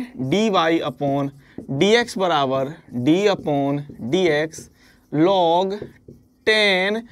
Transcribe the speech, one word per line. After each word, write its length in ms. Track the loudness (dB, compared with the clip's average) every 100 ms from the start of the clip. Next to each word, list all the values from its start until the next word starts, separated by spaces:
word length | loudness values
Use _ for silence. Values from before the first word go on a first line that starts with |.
| -4 -8 -2
dy 480 | 0 2 2 2 0 -2
upon 400 | -4 -2 -2 -4 -8 -20 -16 -8 0
dx 360 | 4 4 0 -2
बराबर 560 | 0 0 0 -2 -4 -10 -12 -4 2
d 100 | 2 2
upon 460 | 0 -2 -2 -2 -4 -8 -12 -4
dx 540 | 0 2 0 -2 -8 -20 _ _ _ -6
log 600 | 0 2 4 2 2 0 -6 -12 -20 -20 -20 _ _ 0
ten 560 | 2 2 2 0 -4 -8